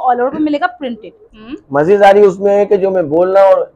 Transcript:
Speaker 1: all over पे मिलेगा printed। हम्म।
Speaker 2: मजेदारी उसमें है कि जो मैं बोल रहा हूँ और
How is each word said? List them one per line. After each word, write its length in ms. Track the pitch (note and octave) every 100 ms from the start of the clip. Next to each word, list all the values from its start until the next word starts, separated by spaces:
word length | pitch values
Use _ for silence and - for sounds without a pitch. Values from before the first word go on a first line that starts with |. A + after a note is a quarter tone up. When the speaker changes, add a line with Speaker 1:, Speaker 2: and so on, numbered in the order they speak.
Speaker 1:
all 180 | B3+ A#3+
over 100 | B3+
पे 80 | D4+
मिलेगा 280 | D4+ C#4+ F4+
printed। 420 | - C4 A3 E3+ - _ -
हम्म। 200 | A#3 D#4+ -
Speaker 2:
मजेदारी 500 | C#3 D#3+ G3+ G3 G3+
उसमें 300 | G3+ F#3 G3+
है 140 | G3+ G3+
कि 120 | G3
जो 140 | F#3+
मैं 160 | F#3 D3+
बोल 260 | D#3+ F#3 G3
रहा 80 |
हूँ 100 | G3
और 180 | F#3 -